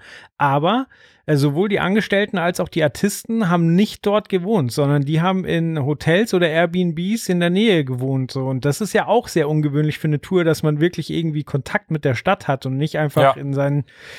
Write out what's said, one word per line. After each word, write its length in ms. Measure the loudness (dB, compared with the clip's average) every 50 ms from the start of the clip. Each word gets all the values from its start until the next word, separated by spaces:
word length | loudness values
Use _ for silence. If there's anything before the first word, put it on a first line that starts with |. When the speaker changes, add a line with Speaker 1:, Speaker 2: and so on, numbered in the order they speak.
| -4 -12 -20 -20 -20 -20 _
Speaker 1:
Aber, 500 | -2 0 0 2 2 2 0 0 0 -2 -6 _ _ -20 -20 _ _ _
äh, 120 | 0 2
sowohl 320 | 2 2 2 2 0 0 0
die 100 | 0 0
Angestellten 580 | 0 0 0 0 0 0 0 0 0 0 -2
als 220 | -2 -2 -2 -2 -2
auch 100 | -6 -4
die 140 | -2 0 0
Artisten 680 | 0 0 0 -2 -2 -2 -4 -6 -4 -2 0 0 2
haben 260 | 2 2 4 4 4
nicht 280 | 4 2 2 -2 -4 -2
dort 240 | 0 0 0 0 0
gewohnt, 440 | -2 -2 0 0 0 0 0 0 0
sondern 300 | 0 2 2 2 2 0
die 180 | 0 0 0
haben 240 | 0 0 0 0 -2
in 340 | -2 -2 -2 0 -2 -2 -2 -2
Hotels 500 | -2 -2 -2 0 2 2 2 2 0 0
oder 140 | 0 0 2
Airbnbs 800 | 2 2 0 2 0 0 0 0 -2 -4 -4 -4 -4 -4 -2 -2
in 100 | 0 2
der 100 | 2 2
Nähe 340 | 2 2 4 4 4 2 2
gewohnt, 480 | 0 -4 -4 -2 -2 -2 -2 -2 -4 -4
so. 160 | -6 -4 -4
Und 160 | -2 0 0
das 160 | 0 0 0
ist 120 | -2 -2 0
ja 140 | -2 0
auch 220 | 2 0 0 0 0
sehr 200 | 0 0 0 2
ungewöhnlich 500 | 2 0 0 0 0 0 0 0 -2 -2
für 100 | -2 -2
eine 120 | -2 -2
Tour, 220 | -2 0 0 2 4
dass 220 | 2 2 2 0
man 160 | 0 0 2
wirklich 300 | 0 0 0 -4 -6 -6
irgendwie 340 | -4 -4 -2 -2 -4 -4 -6
Kontakt 480 | -4 -6 -6 -4 -4 -6 -6 -4 -4 -4
mit 120 | -2 0
der 120 | -2 -2
Stadt 320 | 0 0 0 -2 0 -2 -4
hat 180 | -4 -4 -4
und 100 | -4 -4
nicht 220 | -2 -4 -2 -2 -2
einfach 240 | -2 0 2 4 4
Speaker 2:
Ja. 180 | 4 4 2
Speaker 1:
in 140 | -2 -4 -2
seinen, 300 | 0 0 0 0 0 -2 -4 _ -20 -20 -20 -20